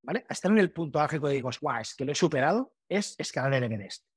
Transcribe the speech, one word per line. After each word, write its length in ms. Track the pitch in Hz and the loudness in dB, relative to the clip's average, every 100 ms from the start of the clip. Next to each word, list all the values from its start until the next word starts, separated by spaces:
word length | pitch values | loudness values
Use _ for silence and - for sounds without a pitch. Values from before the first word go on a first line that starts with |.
| - | -4
¿vale? 180 | 208 - | -6 -6
A 40 | |
estar 180 | 208 180 | -4 4
en 80 | 220 | 6
el 120 | 185 | 4
punto 280 | - 160 147 | 0 -2 0
álgico 280 | 147 151 143 | 0 0 0
de 60 | |
digo, 160 | 139 127 117 | 0 -2 -4
"Guau, 220 | 147 117 | -4 -4
es 140 | 110 - | -6 -6
que 100 | 135 | -4
lo 60 | |
he 40 | 147 | 2
superado", 600 | 160 143 143 214 262 _ _ | 2 4 2 2 -2 _ _
es 280 | 190 202 - | -2 -2 -8
escalar 380 | - - 131 135 | -6 -2 0 2
el 80 | |
Everest 420 | 120 107 95 - _ | 0 -4 -8 -16 _